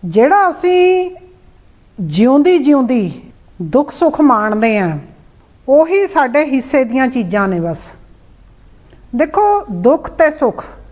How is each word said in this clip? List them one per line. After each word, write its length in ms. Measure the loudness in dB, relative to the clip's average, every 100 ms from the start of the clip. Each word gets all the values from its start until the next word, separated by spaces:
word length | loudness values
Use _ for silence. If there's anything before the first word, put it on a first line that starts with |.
| -2
ਜਿਹੜਾ 440 | 2 2 4 0
ਅਸੀਂ 600 | 0 0 2 2 2 -2 -8 -20 _ _ _ _ _ _ -10
ਜਿਉਂਦੀ 560 | -6 0 2 4 4 2
ਜਿਉਂਦੀ 720 | 2 2 2 -2 -2 -8 -20 -20 _ -12
ਦੁੱਖ 300 | -2 0 0
ਸੁੱਖ 300 | 0 -2 2
ਮਾਣਦੇ 580 | 2 2 0 -2 0 0
ਹਾਂ, 180 | -2 -4 -12 -20 -20 _ _ _ 0
ਉਹੀ 380 | 2 4 0 0
ਸਾਡੇ 380 | 0 0 0 0
ਹਿੱਸੇ 380 | -2 0 -2
ਦੀਆਂ 240 | 0 0 -2
ਚੀਜ਼ਾਂ 400 | -2 -4 -2 -2
ਨੇ 120 | -2
ਬਸ। 320 | -4 -6 -10 -16 -20 _ _ -20 -20 -20 -20 -20 -20 -20 -12 -4
ਦੇਖੋ, 500 | -2 0 0 0 -4
ਦੁੱਖ 380 | -2 0 0 -2
ਤੇ 220 | 0 0
ਸੁੱਖ 340 | 0 -4 -4 -14 -20 -20